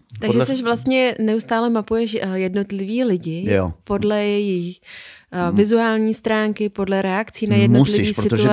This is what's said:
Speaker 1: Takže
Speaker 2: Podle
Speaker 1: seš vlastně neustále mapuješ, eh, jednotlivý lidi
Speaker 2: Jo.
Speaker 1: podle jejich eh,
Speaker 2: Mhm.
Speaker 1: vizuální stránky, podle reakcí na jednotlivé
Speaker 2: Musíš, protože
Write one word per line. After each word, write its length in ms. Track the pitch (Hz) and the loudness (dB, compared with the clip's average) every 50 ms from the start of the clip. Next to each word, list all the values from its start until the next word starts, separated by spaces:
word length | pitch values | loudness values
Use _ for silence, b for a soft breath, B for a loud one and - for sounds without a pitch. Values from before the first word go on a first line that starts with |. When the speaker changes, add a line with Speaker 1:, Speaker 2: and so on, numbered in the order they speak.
| _ _ - - | _ _ -12 -4
Speaker 1:
Takže 80 | 220 | -2
Speaker 2:
Podle 180 | 220 - 240 254 | 0 2 2 2
Speaker 1:
seš 160 | 262 269 254 240 | 0 -2 -2 0
vlastně 520 | 233 233 233 - 262 262 262 254 247 220 - | -2 -2 0 0 0 2 2 2 0 0 0
neustále 500 | 220 214 214 226 214 - 233 226 233 240 | 0 0 0 -2 -2 -2 -2 0 0 0
mapuješ, 480 | 233 220 208 - 220 226 233 214 220 220 | 0 -2 -2 -2 -2 -2 -2 -2 -2 -4
eh, 180 | - 190 185 190 | -4 -4 -2 -2
jednotlivý 640 | 190 185 185 202 202 202 202 196 196 190 220 247 262 | -2 -2 -2 -4 -4 -4 -6 -6 -6 -4 -2 0 0
lidi 420 | 240 185 175 165 165 160 170 190 208 202 | 0 0 0 -2 -6 -6 -4 -2 0 2
Speaker 2:
Jo. 200 | - - 87 - - _ | 2 0 -2 -6 -8 _
Speaker 1:
podle 400 | - 202 196 202 208 214 208 208 | -4 -4 -2 0 0 0 0 0
jejich 560 | 208 208 208 208 202 185 175 175 175 180 - B B B B B B B B B B | 0 0 0 -2 -2 -2 -4 -4 -8 -10 -14 B B B B B B B B B B
eh, 160 | - 180 175 | -6 -4 -2
Speaker 2:
Mhm. 100 | 175 190 | 0 2
Speaker 1:
vizuální 560 | 196 202 208 233 226 233 226 220 220 220 220 220 | 2 4 4 4 2 2 2 0 0 0 0 -2
stránky, 560 | - - 226 220 214 214 214 208 - 214 208 | -2 -2 -2 0 0 0 -2 -2 -2 -4 -4
podle 320 | - - 196 196 196 190 | -4 -4 -4 -2 0 0
reakcí 460 | 190 190 185 202 220 - - - 220 | 0 0 -2 -2 -4 -6 -6 -4 -2
na 80 | 208 107 | 2 4
jednotlivé 440 | 104 - - 120 123 139 135 - - | 4 6 6 6 6 6 4 4 2
Speaker 2:
Musíš, 160 | 101 107 104 | 0 0 0
protože 320 | 110 107 104 117 104 107 - | 0 0 2 2 2 4 4